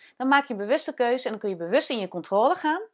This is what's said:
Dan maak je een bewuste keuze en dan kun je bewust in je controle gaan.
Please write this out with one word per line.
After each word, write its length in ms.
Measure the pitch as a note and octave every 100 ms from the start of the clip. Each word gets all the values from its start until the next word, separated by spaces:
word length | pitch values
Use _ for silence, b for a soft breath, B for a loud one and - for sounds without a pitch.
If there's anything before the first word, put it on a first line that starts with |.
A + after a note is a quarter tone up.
| b b
Dan 120 | C4
maak 180 | C#4 C#4
je 60 |
een 80 | G#3
bewuste 340 | G3+ D4 D#4+
keuze 300 | C#4+ A#3+ B3+
en 60 | B3+
dan 100 | G#3+
kun 80 | G#3+
je 80 | F#3
bewust 340 | E3+ A#3 D#4+
in 80 | B3+
je 100 | F#3
controle 460 | F3 D#3+ G3 A#3+
gaan. 280 | F4+ D#4 D#4+ A4